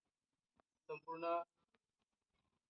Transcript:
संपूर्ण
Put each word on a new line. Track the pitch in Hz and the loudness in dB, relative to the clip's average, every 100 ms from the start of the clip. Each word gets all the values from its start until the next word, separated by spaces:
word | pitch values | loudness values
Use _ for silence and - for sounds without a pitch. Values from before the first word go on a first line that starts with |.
| _ _ _ _ _ - _ _ - | _ _ _ _ _ -20 _ _ -10
संपूर्ण | 151 - 165 170 170 165 _ _ _ _ _ _ _ _ _ _ _ _ | -10 -6 -2 2 2 0 _ _ _ _ _ _ _ _ _ _ _ _